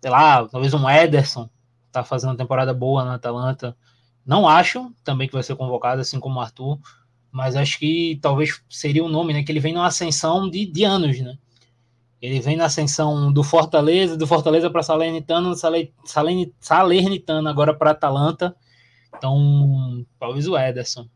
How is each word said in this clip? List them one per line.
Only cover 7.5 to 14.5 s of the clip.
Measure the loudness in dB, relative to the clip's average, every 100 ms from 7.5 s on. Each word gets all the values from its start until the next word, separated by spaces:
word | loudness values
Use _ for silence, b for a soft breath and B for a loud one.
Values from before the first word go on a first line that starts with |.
| -2
acho | -2 -2
que | -2 0 -2 -2
talvez | 0 0 0 -4 _
seria | -8 -2 0
um | 0
nome, | -2 -2
né? | -2
Que | -2
ele | -2
vem | -2
numa | 0 0
ascensão | 0 -4 -2 0 0 -2
de, | -4 -6
de | 0
anos, | 2 2 0 -2
né? | -6 -12 _ _ _ _ _ _ _ _
Ele | -6 -4
vem | -2 0
na | 0
ascensão | 0 -2 0 -2 0 2
do | 2
Fortaleza, | 4 2 4 2 4 2 2 -2
do | 0
Fortaleza | 2 4